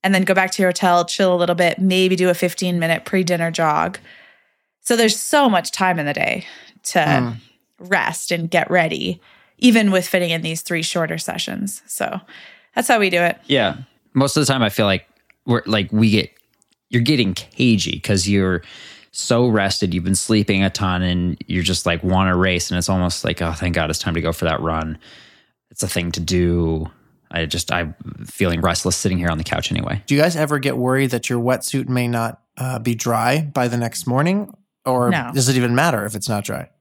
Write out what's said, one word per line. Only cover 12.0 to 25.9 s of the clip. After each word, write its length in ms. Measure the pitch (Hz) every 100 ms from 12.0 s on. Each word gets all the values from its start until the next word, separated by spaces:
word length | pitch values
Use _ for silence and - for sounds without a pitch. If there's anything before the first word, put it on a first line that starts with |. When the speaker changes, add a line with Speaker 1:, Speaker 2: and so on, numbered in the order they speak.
| - 190 - - - - _ -
Speaker 1:
that's 120 | 240
how 120 | 233
we 100 | 196
do 120 | 170
it. 160 | 170 - -
Speaker 3:
Yeah. 280 | 139 101 - 131 _ _
Most 240 | - 135 -
of 80 | 139
the 60 |
time 100 | 131
I 60 | 110
feel 160 | - 104
like 200 | 92 - _ _ _ -
we're, 180 | 120 -
like, 240 | 107 90
we 180 | 107 110
get, 220 | 104 - _ _ _ _ _ _
you're 120 | 123
getting 320 | 117 151 101
cagey 680 | 92 - - 127 107 85 -
'cause 280 | - 98 90
you're 340 | 101 92 90 - - - - _
so 360 | - - 120 123
rested, 460 | 107 98 - 95
you've 100 | 87
been 120 | 87 95
sleeping 480 | - 110 98 98
a 60 | 95
ton, 320 | - 95 90
and 360 | 90 90 87 87 -
you're 160 | 90
just, 220 | 85 90 90
like, 160 | 85
wanna 320 | 92 92 95 90
race. 340 | 92 87 -
And 80 | 90
it's 100 | 87
almost 360 | 95 90 - 82
like, 160 | 82
"Oh, 100 | 82
thank 220 | 82 90
God 160 | 85 78
it's 80 | 78
time 140 | -
to 80 | 82
go 100 | 80
for 140 | 82 82
that 160 | 80
run." 360 | 80 80 80 80 - - - _ _ _ _
It's 100 | -
a 40 |
thing 240 | 95